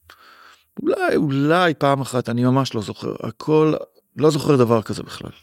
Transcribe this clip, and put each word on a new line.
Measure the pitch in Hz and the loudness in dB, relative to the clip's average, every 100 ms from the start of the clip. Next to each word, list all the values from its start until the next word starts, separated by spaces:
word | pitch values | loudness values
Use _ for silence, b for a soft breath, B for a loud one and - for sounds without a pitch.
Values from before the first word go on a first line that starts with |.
| _ B B B B B B - | _ B B B B B B -8
אולי, | 302 392 349 - | -4 -2 0 0
אולי | 156 135 147 170 180 | 0 0 2 2 2
פעם | 147 139 139 | 2 0 0
אחת, | 131 123 117 | -2 -4 -4
אני | 120 | 0
ממש | 123 131 131 117 | 2 2 0 -4
לא | |
זוכר. | 98 107 - 104 | -8 -8 -8 -8
הכל, | 113 - - 156 156 - - _ _ - | -8 -8 0 2 2 0 -6 _ _ -2
לא | 151 | 0
זוכר | 147 143 139 | 2 2 4
דבר | 117 117 | 4 2
כזה | - 107 | 0 -8
בכלל. | - - - - | -10 -14 -16 -16